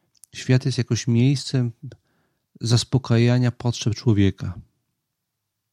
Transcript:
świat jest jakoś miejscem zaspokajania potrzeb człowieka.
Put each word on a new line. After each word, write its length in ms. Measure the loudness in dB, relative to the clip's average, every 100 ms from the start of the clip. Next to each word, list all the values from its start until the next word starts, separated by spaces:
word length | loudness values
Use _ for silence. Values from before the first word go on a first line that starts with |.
| _ _ -20 -8
świat 300 | 0 0 0
jest 120 | -4
jakoś 300 | -2 -2 0
miejscem 640 | 2 2 0 -2 -4 -4 -6 -18 -20 _ _ _ _ _ -8
zaspokajania 920 | 0 0 2 -2 2 2 4 2 0
potrzeb 440 | -2 -4 -4 -4 -2
człowieka. 640 | 0 4 2 2 -8 -10 -16 _ _ _ _ _ _ _ _ _ _